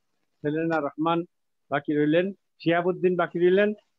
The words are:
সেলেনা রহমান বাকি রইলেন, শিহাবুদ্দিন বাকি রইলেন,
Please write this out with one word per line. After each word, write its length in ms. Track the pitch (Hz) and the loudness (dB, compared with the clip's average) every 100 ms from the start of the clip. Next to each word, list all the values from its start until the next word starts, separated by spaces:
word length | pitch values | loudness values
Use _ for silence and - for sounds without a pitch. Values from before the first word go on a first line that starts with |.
| _ _ _ _ | _ _ _ _
সেলেনা 380 | 147 156 165 160 | -6 -4 -2 -2
রহমান 440 | 143 - 165 170 175 _ _ _ - | -4 -4 -2 -2 -4 _ _ _ -8
বাকি 220 | 139 143 | -6 -2
রইলেন, 380 | 147 147 160 190 | 0 2 2 0
শিহাবুদ্দিন 840 | 196 _ _ 160 170 175 180 180 180 | -4 _ _ -2 0 0 0 0 0
বাকি 220 | 170 175 | -2 2
রইলেন, 360 | 180 190 208 214 _ | 2 4 2 -2 _